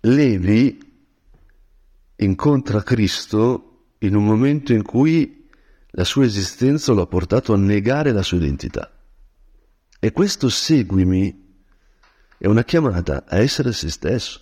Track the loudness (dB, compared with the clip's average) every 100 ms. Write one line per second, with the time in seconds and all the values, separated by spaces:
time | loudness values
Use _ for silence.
0 | 2 2 2 0 2 2 2 -2 -20 _
1 | _ _ _ _ _ _ _ _ _ _
2 | _ _ -2 2 2 2 0 -4 0 0
3 | 0 -2 -4 0 0 0 -8 _ _ _
4 | 0 2 2 2 2 0 0 0 0 0
5 | 2 2 -2 -6 _ _ _ _ _ -4
6 | -2 2 2 0 -6 -2 0 0 0 0
7 | 2 -2 0 -2 0 2 2 2 0 0
8 | 0 0 -2 -2 -2 -4 -8 -10 -12 _
9 | _ _ -20 _ _ _ _ _ _ _
10 | -6 -2 -2 0 -2 -2 0 0 2 0
11 | 2 0 -2 -6 _ _ _ _ _ _
12 | _ _ _ _ 0 0 2 0 0 -2
13 | -4 -6 -4 -2 0 0 -4 -4 -8 -6
14 | -4 -4 -6 -16